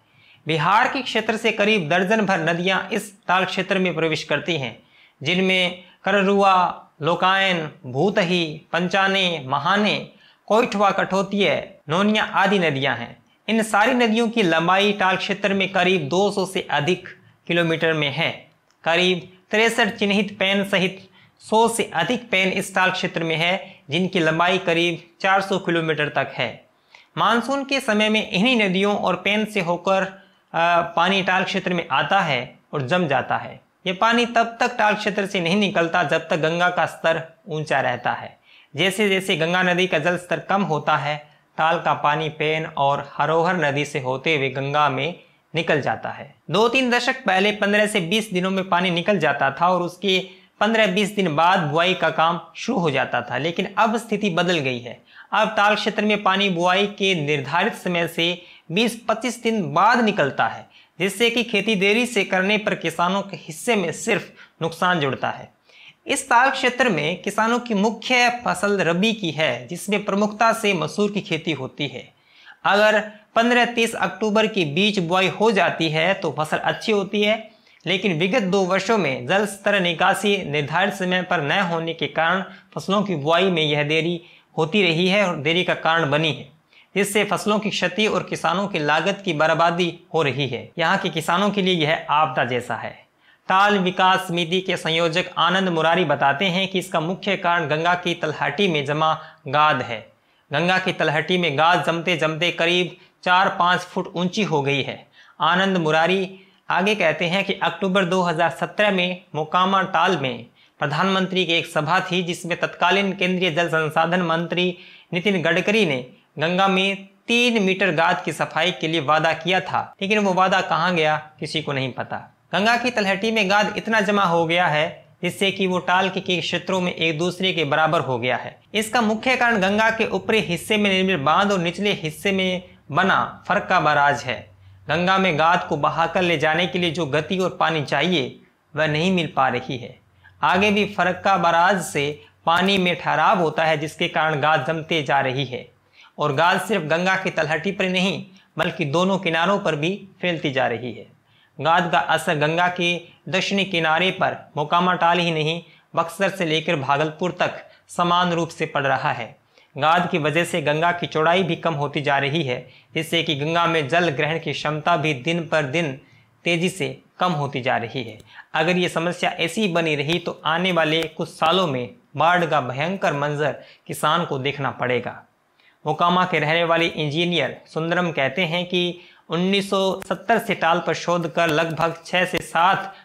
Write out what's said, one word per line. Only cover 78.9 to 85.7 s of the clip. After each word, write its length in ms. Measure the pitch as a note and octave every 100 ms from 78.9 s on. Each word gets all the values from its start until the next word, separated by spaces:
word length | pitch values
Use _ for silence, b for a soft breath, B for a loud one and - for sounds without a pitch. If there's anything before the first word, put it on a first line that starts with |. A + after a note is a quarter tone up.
| A3
में 280 | C#3+ B2 B2
जल 200 | F#3+ G#3
स्तर 340 | - G#3 G3+
निकासी 720 | F3 D#3 F#3 F#3+ G#3 G3 D3
निर्धारित 440 | D3 C#3 E3 G3+
समय 280 | G3 F3+ F#3
पर 200 | F3+ F3
न 100 | C#3+
होने 420 | F#3 F3+ E3 E3
के 120 | D#3+ D3
कारण 380 | D#3 E3 F#3+ F#3 B B
फसलों 280 | D#3 F3+ G3+
की 140 | G3+ D#3+
बुआई 340 | C#3+ E3+ F#3+
में 120 | E3+
यह 200 | D3+ D3
देरी 380 | D3 D#3+ E3 E3+ B B B -
होती 240 | D#3+ G#3
रही 260 | F3 D#3+ F#3
है 200 | G3+ F#3
और 80 | D#3
देरी 280 | C#3+ F3
का 100 | F3